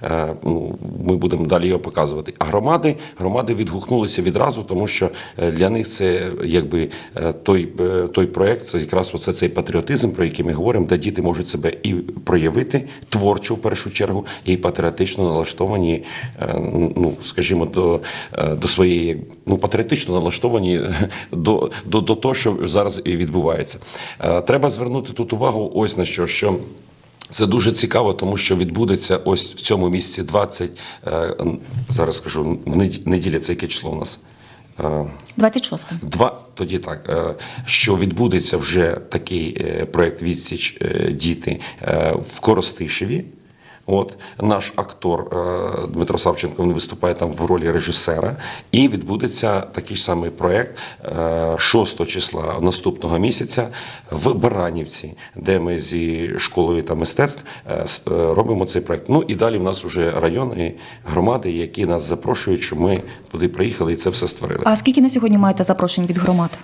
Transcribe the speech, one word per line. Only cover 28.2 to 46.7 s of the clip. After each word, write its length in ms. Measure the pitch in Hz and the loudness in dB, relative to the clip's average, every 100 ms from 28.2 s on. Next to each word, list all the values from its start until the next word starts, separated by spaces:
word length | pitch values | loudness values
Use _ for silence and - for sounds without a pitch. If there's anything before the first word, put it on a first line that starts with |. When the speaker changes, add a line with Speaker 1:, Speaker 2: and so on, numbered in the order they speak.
| 95 101 | 0 0
Speaker 1:
що 180 | - 92 | 2 2
відбудеться 640 | 90 90 117 98 - 92 | 2 2 2 2 2 0
ось 260 | - 95 | 2 0
в 180 | - - | 0 -4
цьому 280 | - 101 90 | 0 2 2
місці 340 | 90 - - | 0 -2 -4
двадцять, 480 | 80 101 101 - 87 - - - - | 0 0 0 -2 -8 -8 -16 -12 -4
е, 40 | 80 82 - | -2 -2 -2
н-, 180 | 82 78 - - - | -2 -2 -6 -8 -4
зараз 280 | - 80 80 | 2 2 0
скажу, 420 | - 78 78 85 - | -4 -2 0 -2 0
в 120 | 76 | 2
нед-, 300 | 95 - - | 2 0 0
неділя, 320 | 90 90 78 | 2 2 -2
це 120 | - | -2
яке 160 | 87 92 | -4 -2
число 240 | - 85 | -4 -4
у 40 | 76 | -6
нас? 240 | - - - - - - - - | -6 -10 -16 -20 -20 -20 -20 -6
Е, 260 | 76 76 76 - - - | -2 -2 -4 -10 -12 2
Speaker 2:
Двадцять 280 | 220 254 - | 2 2 -4
шосте. 340 | - - 170 | -8 -8 -8
Speaker 1:
два, 380 | - 87 123 - - | -6 2 2 2 -18
тоді 240 | - 90 92 | -8 -4 -4
так, 320 | - 78 - | -4 -10 -2
е, 340 | 82 82 80 - - - | -2 -2 -6 -10 -12 -2
що 320 | - 113 95 | 2 4 4
відбудеться 600 | 95 - 120 90 - 87 | 2 2 4 4 2 -2
вже 400 | 71 90 82 - - | 0 2 4 2 -4
такий, 480 | - - 90 78 - | -6 -2 -4 -4 -4
е, 240 | 80 80 80 | -4 -2 -2
проєкт 360 | - 85 - | 4 2 2
«Відсіч, 560 | 82 80 - - - - | -4 -2 -4 -4 -4 -2
е, 300 | - - - | -4 0 0
діти», 480 | - 85 85 - 80 - - | 0 -2 -2 -2 -4 -8 -10
е, 340 | - 80 80 78 - - | 0 2 2 0 -4 0
в 40 | |
Коростишеві. 840 | - 110 90 - 80 - 98 147 185 - - _ - - - | 4 4 4 -4 -6 -4 -2 -4 -6 -16 -20 _ -20 -18 0
От, 280 | 98 92 - - - | 0 0 -6 -18 -2
наш 320 | 107 101 - - | 2 2 0 -6
актор, 440 | 101 - 92 85 | -6 -4 -2 0
е, 640 | - 90 90 90 92 - 85 | -2 -2 -2 -2 -2 -4 -4
Дмитро 240 | - - 87 | -2 0 2
Савченко, 460 | 90 82 82 76 | 2 0 -4 0
він 100 | 87 | 2